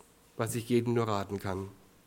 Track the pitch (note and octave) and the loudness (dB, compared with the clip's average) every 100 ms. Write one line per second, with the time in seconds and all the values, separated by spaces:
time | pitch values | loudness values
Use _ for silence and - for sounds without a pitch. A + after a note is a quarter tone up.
0 | - - - - A2+ A#2+ A2+ A#2+ A#2 A#2 | -20 -20 -14 -4 -2 -2 2 2 4 2
1 | A2+ G2+ G2 G2+ G2+ F#2 G2 - - - | 2 0 -2 -4 -4 -4 -6 -12 -20 -20